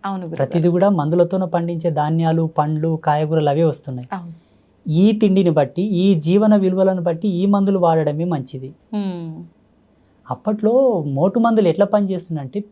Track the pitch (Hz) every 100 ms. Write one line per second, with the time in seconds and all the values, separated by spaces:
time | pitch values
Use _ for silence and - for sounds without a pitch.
0 | 202 190 175 165 135 170 165 175 196 190
1 | 147 175 175 190 185 175 170 170 170 151
2 | 151 165 165 165 160 160 151 156 165 160
3 | 156 151 156 160 151 143 165 139 - 127
4 | 127 190 170 165 _ _ _ _ - 156
5 | 202 214 214 190 175 156 139 - 208 180
6 | 190 175 151 190 214 214 190 185 190 185
7 | 170 165 208 175 196 202 196 196 175 160
8 | 151 147 175 156 127 135 131 - _ 208
9 | 196 175 165 160 170 _ _ _ _ _
10 | _ _ - - - 214 214 247 262 202
11 | 147 135 180 233 233 220 185 170 202 208
12 | 196 185 185 160 135 202 208